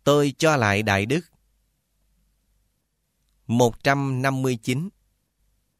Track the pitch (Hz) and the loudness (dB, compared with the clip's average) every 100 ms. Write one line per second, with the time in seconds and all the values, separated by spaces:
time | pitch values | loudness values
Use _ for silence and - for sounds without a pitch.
0 | - 147 143 131 160 147 107 101 107 98 | 0 2 2 0 0 2 2 0 0 0
1 | 104 151 175 _ _ _ _ _ _ _ | 0 -4 -6 _ _ _ _ _ _ _
2 | _ _ _ _ _ _ _ _ _ _ | _ _ _ _ _ _ _ _ _ _
3 | _ _ _ _ - 117 123 - - 139 | _ _ _ _ -2 2 2 0 -2 0
4 | 139 131 135 135 131 123 120 127 185 - | 0 -2 -2 -2 -2 -4 -4 -4 -6 -12
5 | _ _ _ _ _ _ _ _ | _ _ _ _ _ _ _ _